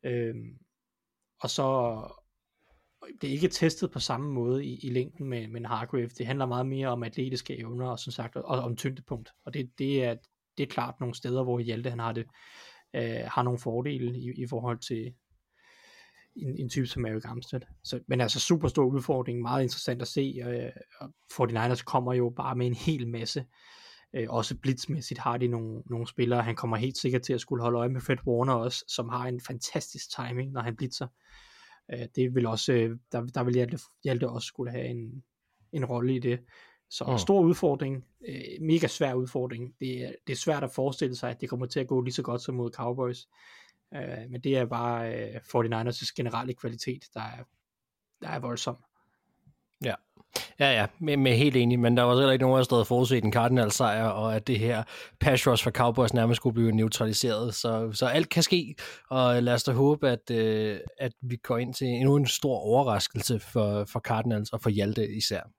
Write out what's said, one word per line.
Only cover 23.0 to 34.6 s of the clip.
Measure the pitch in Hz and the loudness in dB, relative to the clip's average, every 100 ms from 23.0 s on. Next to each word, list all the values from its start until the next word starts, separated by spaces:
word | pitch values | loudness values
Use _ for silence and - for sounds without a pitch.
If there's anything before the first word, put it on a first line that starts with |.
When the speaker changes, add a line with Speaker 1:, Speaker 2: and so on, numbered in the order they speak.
| 120 | -4
Speaker 1:
masse. | 117 113 - 123 _ - - - - _ 131 | -6 -6 -6 -8 _ -20 -20 -20 -20 _ -6
Øh, | 113 | -2
også | 117 110 123 | -2 -2 -2
blitzmæssigt | 131 127 - 151 - 123 | -2 -2 -2 -6 -6 -4
har | 135 120 | -2 0
de | 123 | 0
nogle, | 117 113 113 - | 0 -4 -10 -6
nogle | 117 117 | -6 -6
spillere. | - 120 120 | 0 2 4
Han | 117 113 | 2 -2
kommer | 123 113 | -2 0
helt | 127 131 | -2 -2
sikkert | 135 123 | 0 0
til | 120 | 0
at | 127 | -4
skulle | - 127 | -2 -2
holde | 120 120 | 2 2
øje | 123 | 0
med | 127 | -2
Fred | - 131 - | -2 -2 0
Warner | 120 127 | 0 2
også, | 123 117 - - | 2 0 -6 -6
som | - 117 | -6 -4
har | 123 127 | -6 -6
en | 123 | -8
fantastisk | - 127 - - - 143 - - | -8 -10 -6 -6 -8 -14 -12 -8
timing, | 123 123 135 | -6 -6 -6
når | 135 | -6
han | 117 113 | -6 -6
blitzer. | 127 - 127 _ _ - - - - - _ | -6 -6 -10 _ _ -20 -20 -20 -20 -20 _
Øh, | 120 117 - | -10 -6 0
det | 127 127 | 2 2
vil | 117 | 2
også, | 110 - | 0 2
øh, | 123 113 120 _ | 2 2 -2 _
der, | 120 | -6
der | 120 135 | -4 -2
vil | 127 | 2
Hjalte, | 123 123 151 - _ | 2 2 -2 -10 _
Hjalte | 151 123 123 | -2 0 -2
også | 120 - | -4 -8
skulle | - | -8